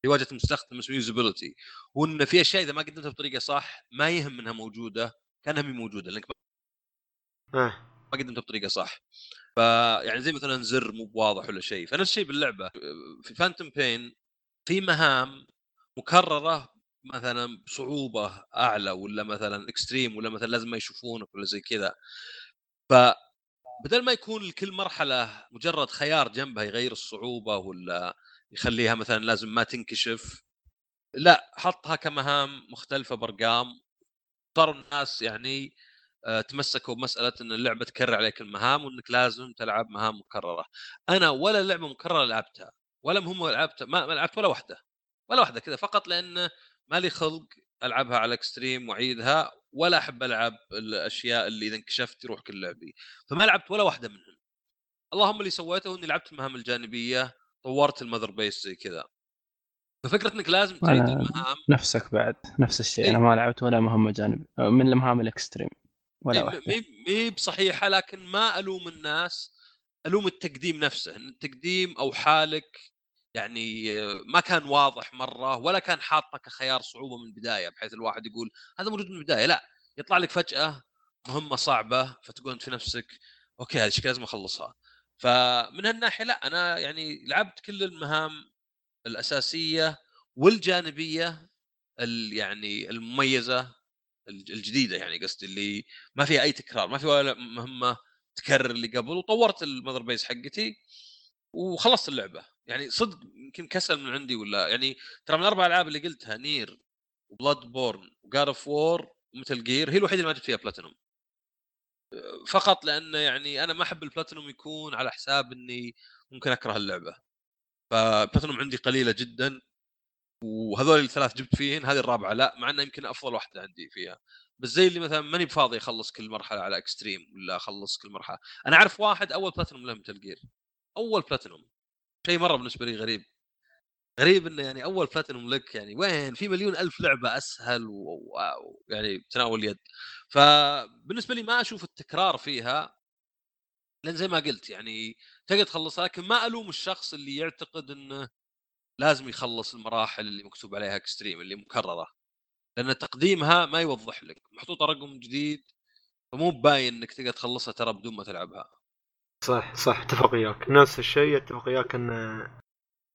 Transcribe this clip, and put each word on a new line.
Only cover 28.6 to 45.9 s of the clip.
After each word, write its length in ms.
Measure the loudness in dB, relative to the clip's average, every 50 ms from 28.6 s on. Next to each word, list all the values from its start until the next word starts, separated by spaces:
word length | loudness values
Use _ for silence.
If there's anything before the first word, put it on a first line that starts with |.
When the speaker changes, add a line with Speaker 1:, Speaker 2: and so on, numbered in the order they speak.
| -2 0 2 4 4 4 4
Speaker 1:
مثلًا 300 | 2 2 0 0 0 2
لازم 240 | 2 0 0 0 -2
ما 140 | 0 0 0
تنكشف. 800 | 0 -2 -10 -10 -8 -4 -2 -2 -2 -2 -6 -8 -14 -16 -16 _ _ _ _ _ _ _ _ _ _ _ _ _ _ -8
لا، 360 | 6 10 10 10 10 6 _ -14
حطها 400 | -2 -2 -2 -2 -2 -4 -4 -4
كمهام 720 | -4 -4 -4 -4 -2 0 2 2 2 2 -2 -6 -14 -16 -16
مختلفة 420 | -16 -16 -10 _ -6 -6 -4 -4 -6
بأرقام. 520 | -6 -6 -8 -4 0 2 2 2 2 0 -2 -8 -20 _ _ _ _ _ _ _ _ _ _ _ _ _ _ _
صاروا 180 | 4 4 4 4
الناس 480 | -4 -10 -6 -4 -2 -2 -2 -4 -4
يعني، 540 | -4 -4 -4 -4 -6 -6 -6 -6 -6 -10 _ _ -20 _ _ _ _ _ _ _ -6
آه، 140 | -2 0 0
تمسكوا 540 | -2 -2 -4 -4 -2 -2 -2 -4 -4 -4 -6
بمسألة 380 | -4 -4 -6 -2 0 -2 -2 -2 -4
إن 120 | -10 -6
اللعبة 320 | -4 -2 0 0 0 -2 -6
تكرر 300 | -10 _ 0 2 2 4
عليك 260 | 2 2 0 0 -4
المهام 440 | -14 -10 -6 0 2 2 2 2 0
وإنك 260 | -6 -12 -14 -8 0
لازم 420 | 2 4 4 4 2 -4 -14 -16 -10
تلعب 340 | -8 -4 -2 0 -2 -2 -2
مهام 280 | -4 -2 -2 -2 -2 -4
مكررة. 440 | -14 _ -10 -8 -6 -6 -6 -6 -8 _ _ -20 -20 -20 -20 _ _ 2
أنا 220 | 4 6 6 4
ولا 320 | 4 4 2 4 4 4
لعبة 260 | 2 2 -2 -2 -4 -10
مكررة 360 | -12 _ -4 0 2 2 2
لعبتها، 480 | 2 0 -2 -4 _ _ -20 -20 -20 _ _ _ _ _ _ _
ولا 160 | 0 0 0
مهمة 300 | 0 -2 -6 -4 -2 -2
لعبتها، 360 | 0 0 0 -2 -2 -10 -8
ما، 200 | -2 0 0 0
ما 60 | 0
لعبت 260 | 0 -2 -2 -2 -2 2
ولا 100 | 2 2
واحدة. 280 | 2 0 -6 -16 -18 -18 _ _ _ _ _ _ _ _ _ _
ولا 100 | 4 4
واحدة 200 | 4 4 2 -10
كذا، 160 | -8 -8 -6
فقط 320 | -6 -4 0